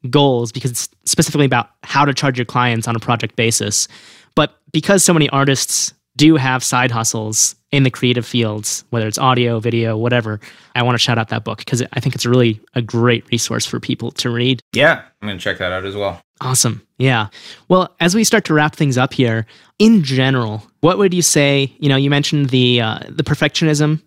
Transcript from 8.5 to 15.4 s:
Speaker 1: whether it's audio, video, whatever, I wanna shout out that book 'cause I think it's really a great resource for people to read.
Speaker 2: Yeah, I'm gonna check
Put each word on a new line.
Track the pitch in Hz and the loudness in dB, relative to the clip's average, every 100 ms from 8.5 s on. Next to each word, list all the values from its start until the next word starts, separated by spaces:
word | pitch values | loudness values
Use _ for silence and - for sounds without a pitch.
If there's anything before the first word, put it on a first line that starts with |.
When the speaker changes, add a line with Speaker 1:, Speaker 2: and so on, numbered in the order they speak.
| 107 104 - _ | -4 -8 -10 _
Speaker 1:
whether | 117 110 | -4 -4
it's | 104 | 0
audio, | 131 123 120 113 | 2 2 0 0
video, | 117 117 113 110 | -2 -2 -2 -2
whatever, | 120 123 110 104 - - _ | 0 0 -2 -8 -10 -20 _
I | 127 | -2
wanna | 120 120 | 0 0
shout | - 117 | 0 0
out | 110 | -2
that | 113 | -6
book | 110 110 - | -6 -12 -6
'cause | 117 127 | -6 -4
I | 127 | -4
think | 131 | -6
it's | - | -4
really | 120 127 120 107 _ | 0 2 2 0 _
a | 127 | -8
great | 113 117 120 117 - | -4 0 0 0 -2
resource | 117 - 117 - | -4 -4 -6 -6
for | 123 | -8
people | - 127 113 | -6 -6 -6
to | - 123 | -6 -6
read. | 117 123 127 _ | -2 -2 -2 _
Speaker 2:
Yeah, | 110 151 151 - _ | 2 2 2 -6 _
I'm | 104 | -12
gonna | |
check | 92 | -8